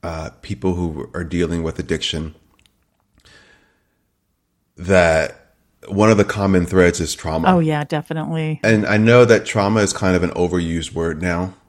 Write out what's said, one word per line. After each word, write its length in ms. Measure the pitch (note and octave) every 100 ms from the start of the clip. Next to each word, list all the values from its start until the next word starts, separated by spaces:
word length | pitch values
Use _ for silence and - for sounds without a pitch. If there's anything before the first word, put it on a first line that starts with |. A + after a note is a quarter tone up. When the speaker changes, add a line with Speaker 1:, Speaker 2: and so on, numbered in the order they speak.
Speaker 1:
uh, 260 | F2 D#2+ D2+ -
people 320 | - G2 F#2+
who 360 | F2 F2 D2+ -
are 120 | -
dealing 400 | E2+ F2 E2 E2+
with 160 | D#2+ -
addiction, 560 | - D#2+ - D#2+ D#2+ - _ _ _ _ _ _ _ _ _ _ _ _ _ _ _ _ _ _ _ _ _ _ _ _
that 640 | F2 F#2 E2+ D#2+ D2 - _ _ _ _ -
one 220 | G2 G#2+
of 60 | G#2
the 80 |
common 400 | G2+ G#2 G2 F#2+
threads 360 | E2+ F#2+ F2 E2
is 140 | E2
trauma. 340 | - E2 D#2+ -
Speaker 2:
Oh, 100 | F#3
yeah, 260 | D#3+ D3+
definitely. 760 | D3 D#3 - D#3+ D#3 D#3+ D#3 D#3
Speaker 1:
And 240 | G#2+ A2 G#2
I 120 | G#2+
know 260 | A2 A#2+
that 200 | A#2+ G#2+
trauma 360 | - A2 G2+ A2
is 120 | G2
kind 220 | - F#2+
of 80 | F2+
an 80 | E2+
overused 640 | - F2 F2+ E2+ E2 D#2
word 280 | D#2+ E2 D#2
now 340 | F2+ F2 F#2 -